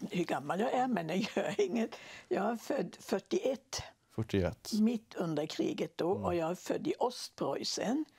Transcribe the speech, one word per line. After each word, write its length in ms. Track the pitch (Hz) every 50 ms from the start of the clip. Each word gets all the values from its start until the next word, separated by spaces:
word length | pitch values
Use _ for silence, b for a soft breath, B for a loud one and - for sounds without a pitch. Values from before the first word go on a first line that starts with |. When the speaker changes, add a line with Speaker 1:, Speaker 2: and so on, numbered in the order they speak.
| - -
Speaker 1:
hur 140 | - 175 165
gammal 360 | - 160 139 139 143 165 190
jag 120 | 226 262
är, 160 | - 254 254 262
men 180 | 233 - 165
det 100 | 156 175
gör 380 | 196 226 - - - - - 202 -
inget. 300 | 415 359 - 226 226 226 - B B B B B B B
Jag 220 | - - 196 220
är 60 | 240
född 400 | 220 - - 294 269 180 - - -
fyrtioett. 800 | - - - 190 - - 330 370 - 494 269 - - - - - - - - _ _ _ -
Speaker 2:
Fyrtioett. 560 | 113 113 - - 98 87 85 - - - -
Speaker 1:
Mitt 420 | - 208 214 226 247 220 - - -
under 320 | - 185 165 156 147 156
kriget 460 | 165 - - - - - - 165 160 _ -
då, 120 | 160 170
Speaker 2:
Mm. 120 | 202 208 202
Speaker 1:
och 100 | 175 175
jag 160 | 170 160 160
är 40 | 180
född 320 | - - - - - -
i 80 | 320 403 -
Ostpreussen, 1080 | - 254 - - - - - - 147 139 139 - - - - - - 190 262 311 311 - b